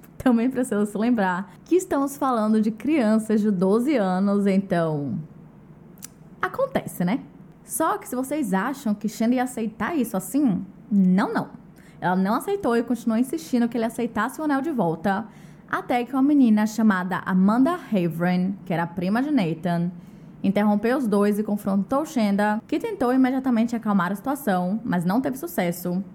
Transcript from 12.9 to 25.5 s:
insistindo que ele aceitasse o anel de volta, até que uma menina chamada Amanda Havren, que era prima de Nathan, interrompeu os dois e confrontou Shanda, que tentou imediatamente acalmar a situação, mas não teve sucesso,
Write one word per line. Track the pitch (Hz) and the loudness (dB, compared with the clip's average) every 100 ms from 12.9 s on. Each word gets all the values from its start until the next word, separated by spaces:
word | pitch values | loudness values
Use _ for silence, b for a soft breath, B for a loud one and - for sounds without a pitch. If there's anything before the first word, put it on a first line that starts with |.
| 240 233 220 | -2 -2 0
insistindo | 262 330 - 240 240 | -2 -4 -2 0 0
que | 247 | 0
ele | 226 | -4
aceitasse | 247 240 214 233 294 | -2 -4 -2 -4 -4
o | |
anel | 311 269 | -2 0
de | 311 | 0
volta, | 247 226 220 208 196 214 B B B B 339 | 0 0 0 0 -2 -4 B B B B -6
até | - 247 240 | -2 -2 -2
que | |
uma | 269 | 2
menina | 277 294 240 214 220 | 4 6 6 6 2
chamada | 226 220 185 185 180 - | 2 2 2 0 -4 0
Amanda | 185 190 233 285 | 4 4 4 2
Havren, | 359 - 202 170 160 175 180 185 202 - | 0 -2 0 0 0 0 0 -2 -4 -4
que | |
era | 165 170 | -2 -2
prima | 185 180 226 | -4 -2 0
de | 285 | 0
Nathan, | 277 165 160 175 170 175 B B B B B | 0 0 -2 -2 -2 -2 B B B B B
interrompeu | 196 196 208 208 226 269 | -2 2 2 2 2 0
os | 226 | 2
dois | 202 208 208 | 2 2 0
e | |
confrontou | 214 208 202 196 190 269 311 | -2 -4 -2 -2 0 -2 -2
Shanda, | 240 208 196 208 214 - | 0 0 2 0 -2 -4
que | 311 | -4
tentou | 466 403 240 | -4 -2 0
imediatamente | 262 262 262 262 220 233 233 | 2 2 0 0 0 0 -2
acalmar | 220 196 175 | 0 0 0
a | 202 | -2
situação, | - 277 214 180 180 220 - | -4 -4 0 0 0 -2 -2
mas | 180 | -2
não | 170 226 | 0 0
teve | 262 262 | -2 -4
sucesso, | 339 | -6